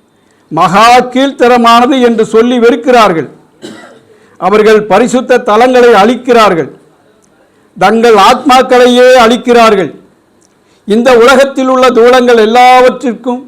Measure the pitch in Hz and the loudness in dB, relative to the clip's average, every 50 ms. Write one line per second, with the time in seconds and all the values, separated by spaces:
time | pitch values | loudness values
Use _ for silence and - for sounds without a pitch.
0 | _ _ _ _ _ _ _ _ _ - 151 160 185 170 185 202 226 240 247 254 | _ _ _ _ _ _ _ _ _ -8 -4 -2 -2 0 0 0 2 2 2 2
1 | 247 247 - 254 277 277 269 - 247 240 247 247 233 233 233 240 247 269 277 254 | 0 -2 -2 -2 -2 -2 -2 -2 0 0 0 0 2 2 2 2 2 0 0 0
2 | 240 233 226 214 214 - 220 226 233 247 254 240 226 240 269 - - 254 247 233 | 0 0 0 -2 -4 -2 0 0 0 0 0 0 0 0 0 -2 -2 0 0 2
3 | 214 190 165 160 127 - - - _ _ _ _ - - - - - - - _ | 2 0 -2 -4 -8 -10 -14 -20 _ _ _ _ -20 -20 -20 -20 -20 -20 -20 _
4 | _ _ _ _ _ _ _ - 170 185 208 214 202 214 214 208 - - 185 220 | _ _ _ _ _ _ _ -8 -4 -2 0 0 2 2 0 0 0 0 -2 0
5 | 254 208 240 254 254 262 247 233 - 233 208 220 254 262 254 247 240 240 220 190 | 0 -2 -2 -4 -2 -2 -2 -2 -2 -2 -2 0 0 0 0 0 0 2 2 2
6 | 202 240 254 247 - 262 240 226 214 196 180 160 131 113 - - _ _ _ _ | 0 0 -2 -4 -4 -2 0 0 0 0 -2 -4 -6 -8 -12 -20 _ _ _ _
7 | _ _ _ _ _ _ _ _ _ _ _ _ _ _ _ - 180 202 220 226 | _ _ _ _ _ _ _ _ _ _ _ _ _ _ _ -4 -2 -2 0 0
8 | 226 240 220 196 190 233 262 - - 277 254 262 - 254 254 247 247 247 240 247 | 0 0 2 2 2 0 0 -2 -2 0 0 0 0 0 0 0 2 2 2 2
9 | 254 254 254 254 226 226 247 - - 240 233 233 226 220 208 190 165 135 - - | 2 4 4 2 2 0 -2 -2 -2 0 0 2 2 2 0 -2 -4 -6 -10 -16
10 | _ _ _ _ _ _ _ _ _ _ _ _ _ _ _ _ _ 202 208 233 | _ _ _ _ _ _ _ _ _ _ _ _ _ _ _ _ _ -4 -4 -2
11 | 240 262 247 226 233 262 254 262 277 269 269 262 262 262 262 254 254 247 247 226 | 0 2 2 2 2 2 2 0 0 -2 -4 -4 -4 -2 -2 0 0 0 2 2
12 | 233 247 254 254 247 247 240 226 214 214 233 247 247 254 254 254 254 254 - - | 2 2 2 2 0 0 0 0 0 0 2 2 2 4 4 4 2 0 -2 -4
13 | 285 247 208 - - 254 247 254 262 | -6 -8 -8 -8 -8 -10 -10 -10 -12